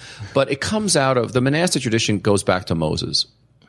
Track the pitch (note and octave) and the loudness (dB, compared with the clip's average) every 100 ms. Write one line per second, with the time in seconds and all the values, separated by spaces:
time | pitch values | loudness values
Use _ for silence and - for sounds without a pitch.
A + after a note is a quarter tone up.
0 | - - G#2 C3+ C3+ C#3 - G#3+ G#3 D3 | -16 -16 -4 0 0 -2 -2 -2 0 2
1 | C3+ B2+ A2 B2+ C3 D3+ F3+ D3 B2+ A2 | 2 2 2 0 2 2 2 0 0 0
2 | - G2+ G#2+ G2+ - F#2 - E2+ D#2 E2+ | 0 0 2 2 2 -2 0 -2 0 -2
3 | - - - _ _ _ | -2 -4 -4 _ _ _